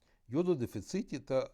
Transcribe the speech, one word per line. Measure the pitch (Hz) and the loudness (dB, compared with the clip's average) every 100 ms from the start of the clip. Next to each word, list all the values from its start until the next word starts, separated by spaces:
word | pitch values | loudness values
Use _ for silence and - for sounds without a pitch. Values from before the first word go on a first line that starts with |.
| _ _ - | _ _ -4
йододефіциті | 139 180 156 113 107 95 190 - 143 | 0 2 2 0 -4 -4 -4 -4 -6
та | - 131 123 | 0 0 0